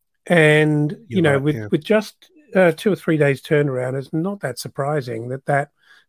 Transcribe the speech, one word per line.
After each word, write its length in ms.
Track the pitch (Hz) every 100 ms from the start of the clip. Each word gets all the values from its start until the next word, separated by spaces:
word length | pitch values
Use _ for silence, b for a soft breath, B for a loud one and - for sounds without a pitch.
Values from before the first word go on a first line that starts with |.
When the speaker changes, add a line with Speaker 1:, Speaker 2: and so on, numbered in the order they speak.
| _ _ -
Speaker 1:
And, 680 | 175 156 151 151 151 147
you 240 | - - 190
Speaker 2:
You're 40 |
Speaker 1:
know, 100 | 156
Speaker 2:
right, 80 | 139
Speaker 1:
with, 140 | 143 117
Speaker 2:
yeah. 100 | 107
Speaker 1:
with 140 | 160
just, 460 | - 214 208 - _ _ _ 196
uh, 160 | 180
two 220 | 156 214
or 20 | 170
three 220 | - 160
days 240 | 143 131
turnaround, 580 | - 147 147 127 127 131
it's 140 | 131
not 260 | 160 180 202
that 180 | 135 120
surprising 720 | 127 - 139 151 123 113 120
that, 180 | 131 -
that, 240 | 143 143 _ b b